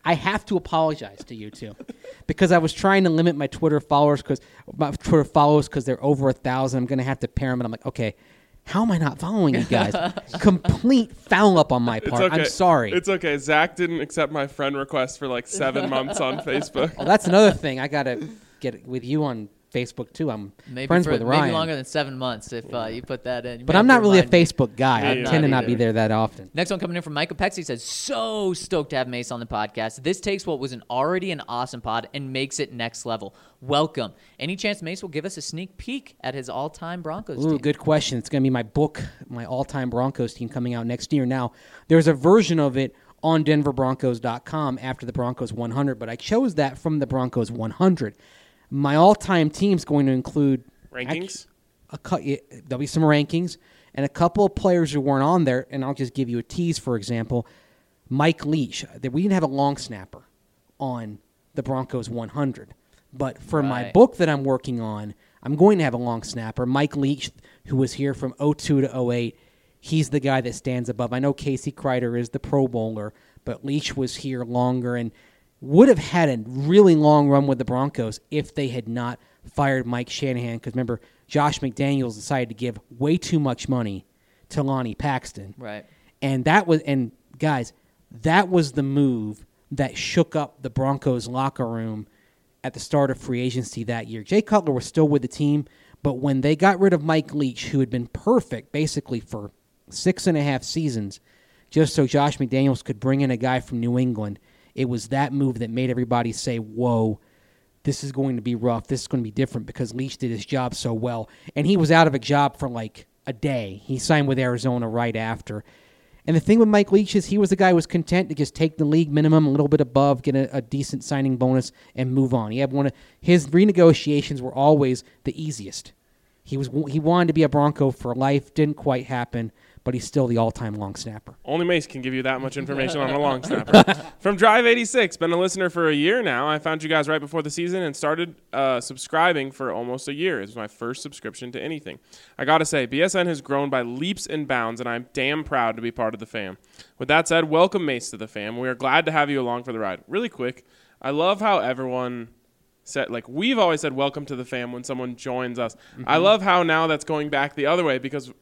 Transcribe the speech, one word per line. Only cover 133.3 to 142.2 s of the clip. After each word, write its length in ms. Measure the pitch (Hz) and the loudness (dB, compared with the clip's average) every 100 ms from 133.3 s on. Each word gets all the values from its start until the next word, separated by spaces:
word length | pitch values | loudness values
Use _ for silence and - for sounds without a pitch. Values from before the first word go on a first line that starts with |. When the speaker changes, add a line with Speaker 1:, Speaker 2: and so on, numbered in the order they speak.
| 131 | -2
Speaker 3:
snapper. 380 | 147 285 110 202 - 151 - | -2 -4 6 6 6 0 -4
Speaker 1:
<laughs> 80 | - | -4
Speaker 3:
From 160 | 190 196 | -2 4
Drive 300 | 220 226 233 | 6 6 4
eighty-six, 500 | 240 233 254 196 - | 2 2 0 0 0
been 160 | 165 | 0
a 80 | 170 | 0
listener 300 | 185 190 180 | 0 0 -2
for 180 | 175 160 | 0 0
a 60 | |
year 280 | 147 160 240 | 2 2 2
now. 280 | 202 123 147 | 0 0 0
I 100 | 151 | 0
found 240 | 160 156 | -2 -4
you 60 | 156 | 0
guys 180 | 156 143 | 0 2
right 140 | 156 | -2
before 200 | 143 165 | -2 -6
the 60 | 151 | -6
season 320 | 156 170 185 | -4 -4 -2
and 140 | 165 139 | -4 -4
started, 400 | 147 160 170 - _ | -2 -2 -4 -10 _
uh, 300 | 135 135 123 | -2 0 0
subscribing 680 | - 131 - 160 175 156 135 | -4 -14 -4 2 2 2 -4
for 200 | 135 131 | -6 -6
almost 380 | 95 120 131 139 | -6 -6 -8 -8
a 40 | |
year. 260 | 143 185 135 | -4 -4 -4
It 80 | 98 | -8
was 80 | 117 | -10
my 100 | 104 | -12
first 340 | _ 117 131 | _ -10 -10
subscription 520 | 151 - 113 - 123 | -12 -14 -14 -14 -12
to 100 | 123 | -10
anything. 360 | 147 156 95 - _ - | -8 -10 -12 -18 _ -20